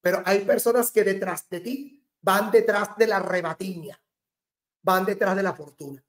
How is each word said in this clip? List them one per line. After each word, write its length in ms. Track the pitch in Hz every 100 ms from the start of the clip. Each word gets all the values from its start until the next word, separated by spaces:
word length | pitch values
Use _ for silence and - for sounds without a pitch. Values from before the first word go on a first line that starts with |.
Pero 200 | 180 180 -
hay 200 | 202 196
personas 460 | - 233 240 233
que 120 | -
detrás 460 | 196 196 190 170 -
de 100 | 175
ti 460 | 233 269 285 _ _ _
van 300 | - 196 214
detrás 440 | 226 214 202 202 -
de 120 | 220
la 120 | 196
rebatiña, 800 | 185 180 165 160 190 170 160 - _ _ _ _ _ _ _ _
van 220 | - 185 190
detrás 300 | 196 196 190
de 80 |
la 100 | 190
fortuna. 500 | 147 143 _ 139 135